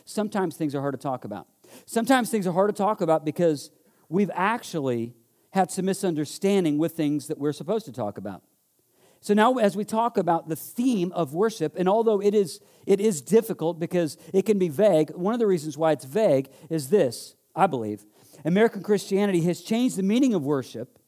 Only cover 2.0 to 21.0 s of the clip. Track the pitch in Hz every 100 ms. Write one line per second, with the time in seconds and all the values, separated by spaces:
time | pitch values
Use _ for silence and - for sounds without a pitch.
2 | 226 262 226 220 180 175 208 208 196 214
3 | 165 160 151 160 170 143 - _ _ _
4 | - 175 190 175 196 233 - 165 135 120
5 | 117 - _ _ _ 190 180 190 190 185
6 | 185 156 143 - 196 196 160 147 160 165
7 | 147 147 - 151 147 143 156 214 - 123
8 | 104 101 101 90 _ _ _ _ _ _
9 | _ _ - 208 226 254 202 202 202 220
10 | 233 214 175 165 156 156 - - 254 214
11 | 180 175 143 160 220 208 151 - 180 220
12 | 226 208 202 214 175 - _ _ - 196
13 | 220 156 127 220 226 - 160 160 165 180
14 | 156 - - 190 202 202 180 139 220 156
15 | 151 180 185 240 214 175 151 143 160 151
16 | 131 180 208 135 135 - - 160 131 202
17 | 135 - - - _ 156 185 131 107 104
18 | - _ _ - 196 190 226 202 185 196
19 | - 196 202 175 170 170 - 226 254 165
20 | 190 233 269 185 135 139 123 113 - _